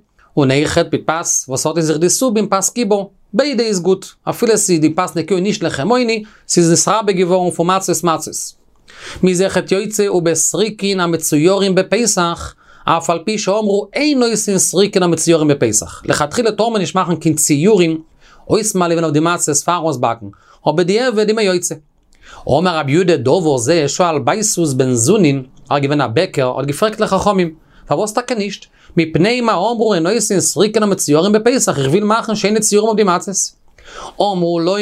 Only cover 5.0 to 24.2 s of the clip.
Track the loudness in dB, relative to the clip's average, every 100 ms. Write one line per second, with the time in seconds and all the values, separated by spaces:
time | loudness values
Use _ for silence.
5 | -2 -4 -2 -2 0 -2 -4 -4 0 0
6 | 0 -2 -6 -18 -2 2 4 4 2 0
7 | 0 0 0 0 0 -2 0 0 -2 -2
8 | -2 -2 -6 -10 -12 -16 _ _ _ -20
9 | -18 0 0 2 0 0 0 -2 -2 -2
10 | 0 0 0 0 -2 -2 -4 -2 -4 -2
11 | 0 -2 0 2 4 2 2 0 0 0
12 | 0 0 -2 -4 -10 -18 _ -10 -2 -2
13 | 0 -2 -2 -4 -2 -2 0 -2 -2 -2
14 | 0 2 0 0 -2 0 0 0 0 2
15 | 0 0 2 2 2 2 0 -2 -4 -10
16 | -6 -2 -2 0 -2 0 0 0 -2 -2
17 | -2 0 0 0 0 2 4 4 2 0
18 | -8 _ -20 -20 -2 -2 0 -2 0 0
19 | 0 0 0 2 0 0 0 -2 -2 0
20 | -2 -2 -8 -18 _ -6 -2 0 2 2
21 | 0 0 0 0 0 0 -4 -10 -14 _
22 | _ _ -20 -14 -2 0 2 0 0 2
23 | 4 2 4 2 2 0 2 2 0 0
24 | 0 0